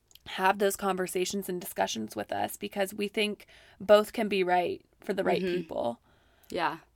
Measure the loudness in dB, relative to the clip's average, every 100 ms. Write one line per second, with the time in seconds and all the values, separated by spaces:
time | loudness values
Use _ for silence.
0 | _ -20 -12 -2 0 2 0 0 -2 -2
1 | -2 -2 -2 -4 -4 -6 -6 -4 -2 -4
2 | -6 -6 -6 -4 -4 -6 -8 -4 -4 -4
3 | -4 -2 -2 -4 -14 -20 -20 -2 6 8
4 | 6 -2 0 2 4 4 2 -4 _ _
5 | -6 -2 0 0 0 -4 -4 -4 -4 -6
6 | _ _ _ _ -10 -4 -4 -4 -16